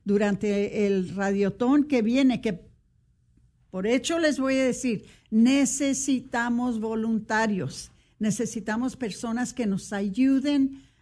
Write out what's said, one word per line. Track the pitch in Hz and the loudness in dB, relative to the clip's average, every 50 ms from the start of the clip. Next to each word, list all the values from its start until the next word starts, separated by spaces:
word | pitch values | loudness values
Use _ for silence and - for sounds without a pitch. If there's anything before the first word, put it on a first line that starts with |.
| _ | _
durante | 196 202 202 214 202 202 196 208 208 202 202 202 - - 214 208 | 0 2 2 2 2 0 0 -2 -2 0 0 -2 -2 0 0 0
el | 196 196 190 180 - 185 | 2 2 0 -2 -2 -4
radiotón | 196 196 196 196 202 202 190 190 - 240 254 285 294 277 | -2 -2 0 0 2 0 0 0 0 2 4 4 4 4
que | - 277 240 208 | 2 0 0 2
viene, | 233 247 277 277 262 233 - | 2 2 4 4 2 2 0
que | - 220 175 - - - _ _ _ _ _ _ _ _ _ _ _ _ _ _ _ _ _ _ _ _ | -2 -4 -6 -6 -10 -20 _ _ _ _ _ _ _ _ _ _ _ _ _ _ _ _ _ _ _ _
por | - 185 190 | -8 -4 0
hecho | 226 247 262 254 - 339 330 | 0 0 0 0 -2 0 0
les | 320 302 269 269 | 2 0 0 0
voy | 262 269 269 | 0 0 2
a | 262 262 | 2 2
decir, | 247 240 247 - 247 214 - - - - _ _ _ | 0 0 -2 -2 -2 -2 -4 -6 -12 -20 _ _ _
necesitamos | 220 220 226 254 269 277 269 - - - 285 277 262 269 - 294 262 240 - - 262 233 240 240 233 240 247 254 226 220 | 2 4 6 6 6 4 4 2 0 0 0 0 0 0 0 -2 -2 -2 -2 -4 -4 -2 -2 0 -2 -2 -2 -2 -2 -2
voluntarios, | 220 220 226 220 220 226 226 214 220 - 220 220 226 214 202 180 127 - - - - - _ _ _ _ _ - | -4 -4 -2 -2 -2 0 -2 -2 -2 0 0 0 2 0 0 -2 -4 -6 -8 -12 -16 -18 _ _ _ _ _ -4
necesitamos | 214 214 - - 226 220 - 220 - 220 214 226 262 254 - | -2 -2 0 -2 -4 -6 -6 -8 -6 -4 -4 -2 -4 -4 -4
personas | - 247 202 180 - 247 226 226 247 247 247 - | -6 -8 -8 -8 -8 -6 -6 -4 -4 -4 -4 -4
que | - 233 | -4 -2
nos | 202 196 190 - - | -2 -2 -4 -4 -6
ayuden | 214 196 202 202 190 247 262 269 269 269 277 285 285 277 269 269 - - - _ _ _ | -4 -4 -4 -2 0 2 2 4 4 2 2 2 2 2 2 0 -2 -8 -16 _ _ _